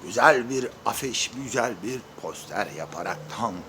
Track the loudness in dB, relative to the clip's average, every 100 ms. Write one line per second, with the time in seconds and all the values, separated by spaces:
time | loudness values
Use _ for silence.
0 | -4 6 8 8 4 -2 -2 -2 -2 -2
1 | -2 -2 -2 -4 -2 2 2 0 -4 -6
2 | -8 -10 -10 -10 -6 -4 -2 -4 -8 -6
3 | -4 -6 -8 -4 -4 -4